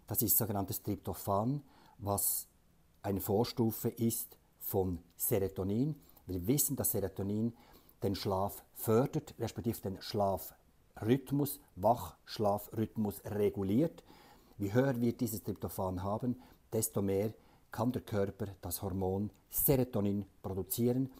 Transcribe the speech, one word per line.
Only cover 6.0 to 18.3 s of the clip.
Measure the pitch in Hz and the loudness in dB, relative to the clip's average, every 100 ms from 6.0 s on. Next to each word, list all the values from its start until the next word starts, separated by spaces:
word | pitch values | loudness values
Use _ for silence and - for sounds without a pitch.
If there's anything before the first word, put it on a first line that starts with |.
| - - - | -12 -20 -8
Wir | 90 87 | -4 0
wissen, | 143 - 131 | 2 2 0
dass | 104 | 0
Serotonin | 107 92 - 98 107 117 - - - - - | 0 -2 -4 -2 0 -2 -4 -20 -20 -20 -4
den | 98 | -2
Schlaf | 98 104 95 101 - - | -2 0 0 0 -4 -16
fördert, | - - 110 135 156 - - | -8 2 4 4 0 -6 -8
respektive | 110 - 101 104 | -6 -4 -4 -2
den | 101 95 | -6 -8
Schlafrhythmus, | - 107 98 92 - - _ _ _ - 107 139 - 143 139 - - - | -4 0 2 0 -4 -18 _ _ _ -4 2 2 2 -2 -2 -4 -14 0
Wachschlafrhythmus | 101 123 85 - - - 104 104 - 113 107 - 104 - | 4 4 0 -14 -12 0 2 2 -2 -4 -2 0 -2 -4
reguliert. | - 104 104 104 95 110 165 - - - - - - - | -6 2 2 2 2 4 2 -2 -20 -20 -20 -20 -18 -6
Je | 101 | 0
höher | 117 139 120 | 2 4 4
wir | 120 117 | 0 0
dieses | 117 107 | -2 -4
Tryptophan | - 95 95 - 95 90 | -6 -6 -6 -2 -2 -2
haben, | 98 107 127 120 - - - | -2 0 -2 -4 -8 -20 -4
desto | 110 110 110 | -2 -2 0
mehr | 98 98 98 - - - - | 2 2 0 -4 -20 -20 -12
kann | - 120 | -2 0
der | 117 | -2
Körper | - 107 98 | -2 0 0